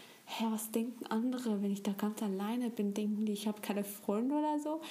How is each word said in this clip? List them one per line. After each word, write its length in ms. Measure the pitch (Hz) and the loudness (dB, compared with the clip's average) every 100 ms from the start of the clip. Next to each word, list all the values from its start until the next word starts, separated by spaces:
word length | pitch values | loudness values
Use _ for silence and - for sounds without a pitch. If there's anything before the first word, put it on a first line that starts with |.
| - - - | -16 -20 -10
"Hä, 200 | - 226 | -2 0
was 200 | 220 - | 0 0
denken 340 | 233 233 240 - | 0 0 -4 -2
andere, 540 | 220 254 254 240 208 | 0 2 0 0 2
wenn 100 | 202 | 2
ich 120 | 196 | 2
da 80 | 202 | 0
ganz 280 | 196 208 214 | 2 0 0
alleine 480 | 214 190 208 240 240 | -2 0 0 0 0
bin? 240 | 233 202 | 0 0
Denken 320 | 202 208 208 214 | 2 0 2 0
die, 80 | |
ich 140 | 202 214 | 0 0
hab 140 | 208 | -2
keine 200 | - 202 | -2 -2
Freunde 520 | 202 - - 202 254 294 | -2 -4 0 2 2 2
oder 240 | 302 294 | 2 2
so?" 200 | 302 320 320 | 0 -4 -6